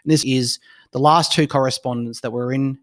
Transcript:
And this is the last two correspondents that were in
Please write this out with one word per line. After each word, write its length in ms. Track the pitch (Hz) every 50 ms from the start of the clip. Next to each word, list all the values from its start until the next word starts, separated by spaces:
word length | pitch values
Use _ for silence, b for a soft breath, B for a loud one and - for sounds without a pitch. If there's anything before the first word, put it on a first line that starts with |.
And 80 | b 139
this 140 | 156 151 -
is 340 | 135 131 131 123 117 - b b b b b b b
the 80 | - 131
last 340 | 139 151 156 170 156 -
two 140 | - 170 156
correspondents 760 | - - 139 135 131 - - - 127 123 120 117 117 117 -
that 100 | - 117
were 200 | 113 123 123 123
in 240 | 131 135 139 135 135 135